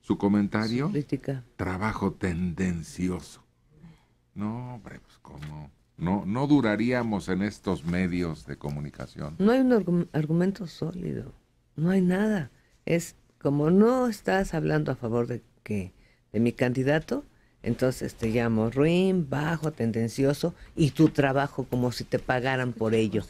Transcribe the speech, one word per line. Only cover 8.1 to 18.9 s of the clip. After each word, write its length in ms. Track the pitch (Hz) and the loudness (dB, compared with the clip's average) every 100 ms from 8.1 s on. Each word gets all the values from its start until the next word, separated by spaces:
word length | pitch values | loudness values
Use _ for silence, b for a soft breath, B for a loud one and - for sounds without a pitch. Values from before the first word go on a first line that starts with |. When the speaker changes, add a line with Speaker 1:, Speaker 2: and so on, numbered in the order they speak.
| 87 87 78 73 | 0 -2 -4 -10
Speaker 1:
de 120 | 69 | -10
comunicación. 800 | 71 73 73 - 65 - 73 82 | -8 -8 -10 -10 -14 -10 -10 0
Speaker 2:
No 120 | 202 | 2
hay 100 | 254 | 4
un 100 | 254 | 4
argu-, 360 | 233 180 175 170 | 2 2 0 0
argumento 540 | 151 151 165 185 196 175 | -2 0 2 0 -2 -12
sólido, 680 | - 160 180 180 - - - _ _ _ - | -8 -8 -6 -8 -8 -10 -18 _ _ _ -4
no 140 | 165 | 0
hay 120 | 190 | 2
nada. 500 | 180 185 214 208 127 b b b - | 4 2 2 0 -4 b b b -2
Es 300 | 170 - - _ _ | -2 -2 -16 _ _
como 300 | 147 143 151 | 0 2 4
no 360 | 185 220 254 247 | 6 6 4 0
estás 460 | 208 - 190 190 | -2 0 0 0
hablando 380 | 160 151 151 151 | -2 0 0 0
a 40 | 135 | -4
favor 300 | 117 120 120 | -2 0 -2
de 160 | 120 _ _ | -6 _ _
que, 300 | - 104 90 b b b _ | -6 -6 -6 b b b _
de 80 | 107 | 0
mi 120 | 117 | 0
candidato, 720 | - 127 127 131 151 - 262 285 b b b | 2 0 2 2 0 0 -8 -8 b b b
entonces 500 | - 120 127 127 123 | -4 0 0 0 -8
te 160 | - 113 | -4 -2
llamo 400 | 117 117 113 110 | 0 2 2 0
ruin, 580 | 131 156 | 2 2